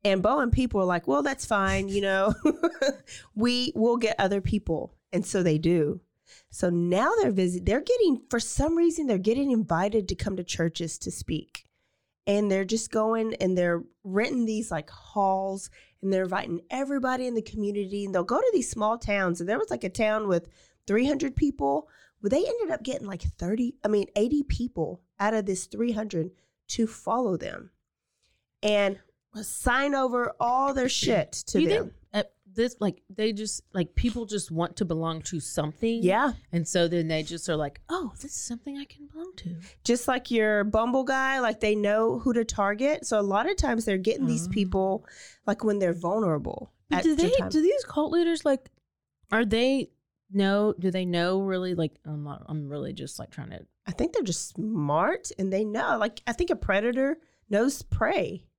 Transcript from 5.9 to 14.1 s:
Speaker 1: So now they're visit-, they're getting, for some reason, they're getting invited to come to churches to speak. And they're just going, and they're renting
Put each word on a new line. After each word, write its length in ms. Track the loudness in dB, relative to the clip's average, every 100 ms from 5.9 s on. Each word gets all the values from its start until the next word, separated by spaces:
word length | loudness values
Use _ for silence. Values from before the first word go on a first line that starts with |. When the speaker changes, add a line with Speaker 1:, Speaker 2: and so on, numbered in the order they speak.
| -2 _ _ _ -20 _
Speaker 1:
So 180 | -2 0
now 420 | 2 2 2 4 4
they're 100 | 2
visit-, 340 | 2 2 0 0
they're 140 | 0
getting, 420 | 2 4 4 2 0
for 80 | -4
some 360 | -2 0 2 4
reason, 300 | 4 2 0
they're 120 | 2
getting 320 | 2 2 2
invited 580 | 2 2 0 2 0 -2
to 60 |
come 220 | -4 -4 -4
to 80 |
churches 540 | -6 0 -2 0 -8 -6
to 120 | -10
speak. 540 | -8 -6 -6 -6 -18 _ _ _ _ _ _ 0
And 240 | 2 4
they're 160 | 2 0
just 240 | -2 0
going, 440 | 0 2 2 -2 0
and 200 | 0 2
they're 260 | 2 0 -4 _
renting 400 | -4